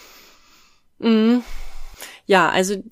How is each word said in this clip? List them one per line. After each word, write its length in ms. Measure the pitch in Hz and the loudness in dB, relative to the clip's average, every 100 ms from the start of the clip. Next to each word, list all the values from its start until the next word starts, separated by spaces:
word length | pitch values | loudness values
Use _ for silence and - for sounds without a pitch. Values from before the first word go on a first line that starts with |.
| - - - _ _ _ _ _ _ - | -20 -20 -20 _ _ _ _ _ _ -6
Mhm. 420 | 226 220 220 240 - - - - - - - - - | 0 2 2 0 -2 -8 -8 -10 -12 -14 -20 -10 0
Ja, 220 | 190 160 | 2 2
also 240 | - 190 196 - | 0 -2 -6 -10